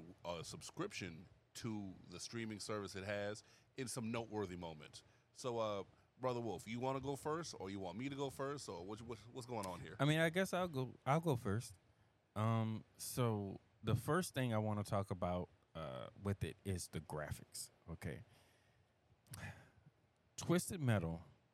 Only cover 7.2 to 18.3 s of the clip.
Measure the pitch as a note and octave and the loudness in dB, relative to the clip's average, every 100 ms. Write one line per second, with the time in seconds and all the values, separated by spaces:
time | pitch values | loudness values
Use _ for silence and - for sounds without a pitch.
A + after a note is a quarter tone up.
7.2 | D3+ D#3+ E3 - F#2+ G2 F#2 F#2+ C3+ C#3 | -2 -2 -4 -6 -4 -4 -4 -4 -4 -2
8.2 | C#3 C3 C3+ C#3+ - F#2 F#2 G#2+ A2+ A#2 | -2 -2 -4 -4 -6 -6 -6 -8 -8 -10
9.2 | A#2+ C3 A#2+ A#2 F#2+ F2 D#2 F#2+ C#3+ D#3 | -10 -10 -4 -2 -2 -4 -6 2 4 6
10.2 | E3 F3 F#3+ F3+ F#3 C3+ B2+ - - D3+ | 6 4 2 2 0 0 -2 0 4 6
11.2 | E3 A#2+ G2+ G#2 - - _ _ _ _ | 6 4 4 2 0 -8 _ _ _ _
12.2 | _ G2+ A2 A2+ A2 A2 - - - - | _ 2 4 4 2 0 -6 -10 -4 2
13.2 | A#2+ G#2+ G2 - _ _ A2 A#2 - E3 | 4 4 0 -6 _ _ 2 4 6 4
14.2 | E3+ C#3 B2+ A2 G#2+ G#2 G#2 G2+ G2 F2+ | 4 2 4 4 4 2 2 2 2 0
15.2 | F2+ F2+ E2+ - _ E2 D2+ B1+ A1 - | 2 2 -2 -8 _ -8 -6 -6 -8 -4
16.2 | G2+ G2+ D#2 - G2 F#2 - E2+ D2+ D2+ | -2 0 -2 -2 -2 -2 -4 -6 -4 -4
17.2 | C#2+ - - - - _ - E2 - B1+ | -4 -6 -8 -10 -10 _ -12 -6 -6 -6
18.2 | A2+ | -10